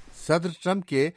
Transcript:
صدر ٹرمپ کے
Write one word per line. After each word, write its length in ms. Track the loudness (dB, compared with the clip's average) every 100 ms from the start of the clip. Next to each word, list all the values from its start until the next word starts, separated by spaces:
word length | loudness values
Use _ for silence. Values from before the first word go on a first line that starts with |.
| -20 -12 0
صدر 220 | 0 0 -4
ٹرمپ 240 | -2 -2 0
کے 240 | 2 2